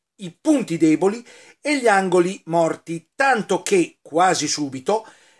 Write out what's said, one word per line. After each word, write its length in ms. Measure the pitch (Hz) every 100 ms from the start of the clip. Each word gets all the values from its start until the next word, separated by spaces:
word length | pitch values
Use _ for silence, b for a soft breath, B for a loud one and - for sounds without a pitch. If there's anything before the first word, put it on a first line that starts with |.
| _ _
i 120 | 185
punti 460 | - 302 294 196 165
deboli 460 | 160 156 185 226 240 B B B
e 160 | 269 294
gli 100 | 240
angoli 540 | 196 190 180 175 196 -
morti, 680 | 170 165 156 - 165 - _
tanto 460 | 269 240 190 180
che, 380 | - 196 156 _
quasi 460 | - 151 185 165 147
subito, 580 | - 147 131 127 214 214 B B B